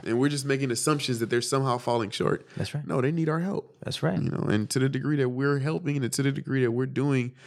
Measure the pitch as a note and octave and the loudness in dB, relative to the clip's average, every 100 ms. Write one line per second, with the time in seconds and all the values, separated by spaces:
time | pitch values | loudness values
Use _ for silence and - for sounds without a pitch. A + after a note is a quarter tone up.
0 | - A#2 C#3 D3 C3+ C#3 C3+ A2+ - D3 | -2 2 2 0 -2 0 0 0 0 0
1 | - A#2 A2+ A#2+ A#2 C#3 C3+ B2 - A#2+ | 0 -2 0 0 0 0 2 0 0 0
2 | G#2+ - - - - - - D3 C#3+ D#3+ | 0 -2 0 -2 -4 -8 -6 -6 -4 0
3 | B2+ E3 D#3+ D#3+ F3+ - - - - B2+ | 0 0 0 0 -2 -4 -8 -10 -8 -4
4 | D#3+ F3+ C#3 - - G#2+ G#2+ B2+ C3 C3+ | -2 0 -2 -2 0 0 0 0 0 0
5 | C#3+ D3 B2+ B2 C#3 C#3+ C3+ E3+ E3 C#3+ | 0 0 0 2 2 2 2 0 0 0
6 | A#2+ - C#3 C3+ - C3+ B2 A#2 C3 B2+ | 0 0 0 0 0 2 2 2 -2 0
7 | C#3 C3+ B2 - | 2 2 0 -6